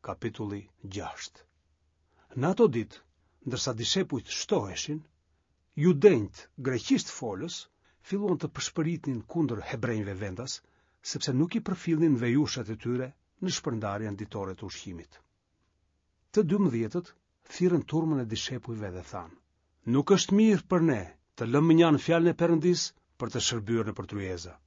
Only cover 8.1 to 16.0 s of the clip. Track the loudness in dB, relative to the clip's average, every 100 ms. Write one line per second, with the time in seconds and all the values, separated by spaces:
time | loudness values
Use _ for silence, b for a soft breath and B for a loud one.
8.1 | -4 -2 -2 -4 -6 -8 -2 -2 -2 -4
9.1 | -6 -4 -2 -2 -2 -6 -6 -2 -2 -4
10.1 | -6 -8 -8 -10 -12 _ _ _ _ -10
11.1 | -6 -2 0 2 0 -4 -4 0 2 4
12.1 | 4 4 2 2 -2 -6 -6 -4 -4 -4
13.1 | -10 _ _ -4 -4 -4 -4 -4 -4 -6
14.1 | -6 -8 -6 -6 -8 -12 -12 -12 -14 -16
15.1 | -20 _ _ _ _ _ _ _ _